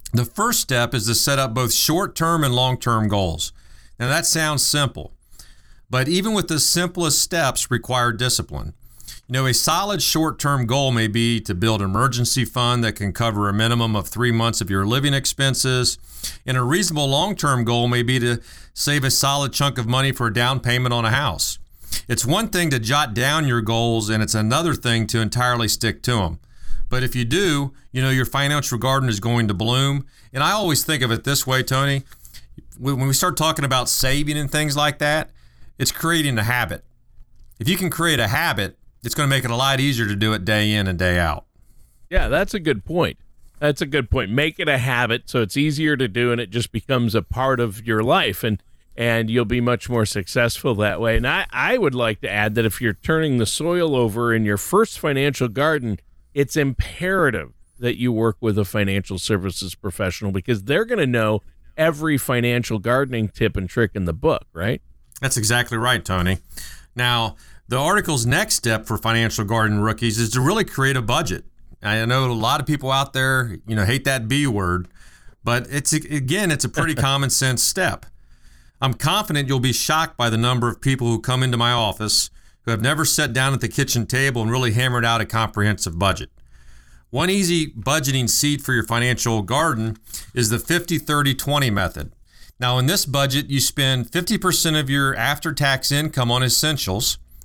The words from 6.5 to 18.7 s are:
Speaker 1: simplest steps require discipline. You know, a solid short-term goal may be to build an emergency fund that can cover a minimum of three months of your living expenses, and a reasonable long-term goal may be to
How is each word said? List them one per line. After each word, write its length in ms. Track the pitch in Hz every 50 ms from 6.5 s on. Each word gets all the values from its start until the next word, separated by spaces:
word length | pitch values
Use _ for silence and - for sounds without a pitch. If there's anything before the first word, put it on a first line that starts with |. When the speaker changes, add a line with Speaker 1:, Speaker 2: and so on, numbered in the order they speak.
| 165 147
Speaker 1:
simplest 640 | - - - 175 180 175 180 180 170 156 - -
steps 480 | - - 190 190 156 131 - - - -
require 420 | 123 113 - - 127 123 120 120
discipline. 640 | 113 101 123 123 - - - - 73 65 53 76 - - - - - - - - - - _
You 60 | -
know, 140 | 123 131 135
a 80 | 131 127
solid 480 | - - - 165 175 202 208 202 160
short-term 640 | - - - 160 160 156 - - - 143 143 135 123
goal 260 | 107 123 143 139 131
may 140 | 123 117 110
be 340 | 107 101 117 117 117 117 110
to 140 | 110 - 98
build 260 | 87 104 113 110 104
an 80 | 101 95
emergency 560 | 95 110 127 139 117 120 120 - - 131 120
fund 400 | - - 127 120 120 123 120 117
that 80 | 110
can 220 | 104 - 104 98 87
cover 340 | - 117 117 104 104 104 101
a 60 | 98
minimum 420 | 104 110 117 120 117 113 113 107
of 100 | 104 92
three 260 | - - 107 120 120
months 280 | 113 113 113 117 107 -
of 80 | 110 87
your 160 | 95 95 98
living 300 | 104 120 135 139 147 139
expenses, 840 | 135 131 - - - 139 135 131 - - 131 127 127 123 123 - - - - - - - - - - -
and 140 | 131 127 127
a 40 |
reasonable 460 | 123 123 160 196 202 170 160 151 143 135
long-term 560 | 135 147 175 208 196 - - 147 131 123 117
goal 240 | 117 120 120 120 120
may 140 | 123 120
be 160 | 120 120 127 127
to 200 | 117 120 120 - - - - - - -